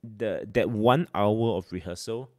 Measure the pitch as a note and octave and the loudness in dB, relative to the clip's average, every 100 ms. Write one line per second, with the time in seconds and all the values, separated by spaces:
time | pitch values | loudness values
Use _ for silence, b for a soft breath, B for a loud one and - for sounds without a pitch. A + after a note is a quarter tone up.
0 | A#2 G#2+ A2 E2+ G#2+ A2+ F#2+ A2 A2+ C3 | -18 -8 -6 -4 -2 0 0 2 4 4
1 | E3+ - G2+ A2 A#2 F#2+ F#2 F2+ E2+ F2+ | 2 0 2 2 0 -2 -4 -10 -8 -10
2 | - A2+ C3 | -8 -10 -10